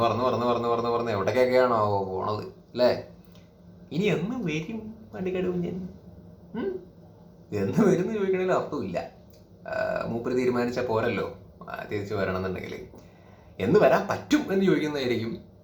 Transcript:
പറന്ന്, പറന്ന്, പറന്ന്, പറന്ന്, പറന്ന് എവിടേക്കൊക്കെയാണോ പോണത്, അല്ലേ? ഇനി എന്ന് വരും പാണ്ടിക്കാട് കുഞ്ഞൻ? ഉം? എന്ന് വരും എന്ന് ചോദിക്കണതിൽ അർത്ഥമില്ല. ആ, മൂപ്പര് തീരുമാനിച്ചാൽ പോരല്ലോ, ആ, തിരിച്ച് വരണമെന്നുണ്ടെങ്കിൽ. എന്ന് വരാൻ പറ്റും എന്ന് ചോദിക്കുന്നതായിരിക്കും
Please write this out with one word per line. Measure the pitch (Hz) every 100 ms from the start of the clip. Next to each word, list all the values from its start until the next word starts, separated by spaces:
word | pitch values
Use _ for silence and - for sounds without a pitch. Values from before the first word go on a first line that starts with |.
| 117
പറന്ന്, | 110 127
പറന്ന്, | 113 123
പറന്ന്, | 120 117 117
പറന്ന്, | 120 120
പറന്ന് | 117 104
എവിടേക്കൊക്കെയാണോ | 95 117 127 127 127 113 107 101 95
പോണത്, | 92 95 107 - - -
അല്ലേ? | 117 123 95 - - - - - - - - -
ഇനി | 143 208 151
എന്ന് | 196 254 180
വരും | 156 170 220 214 - -
പാണ്ടിക്കാട് | 208 185 180 185
കുഞ്ഞൻ? | 175 175 180 - - - - - - - 214
ഉം? | 381 370 - - - - - - - 104
എന്ന് | 98 - 202
വരും | 165
എന്ന് | 208 214
ചോദിക്കണതിൽ | 190 185 185
അർത്ഥമില്ല. | 147 - 147 95 85 - - - - - - -
ആ, | - - - -
മൂപ്പര് | 113 123 123
തീരുമാനിച്ചാൽ | 127 120 120 123 104
പോരല്ലോ, | 110 120 101 - - - - -
ആ, | - -
തിരിച്ച് | 104 98 104
വരണമെന്നുണ്ടെങ്കിൽ. | 92 92 92 92 - - - - - - - - - - 95
എന്ന് | 190
വരാൻ | 151 - -
പറ്റും | 107 - 302 -
എന്ന് | 196 190
ചോദിക്കുന്നതായിരിക്കും | 147 151 147 123 113 113 185 - -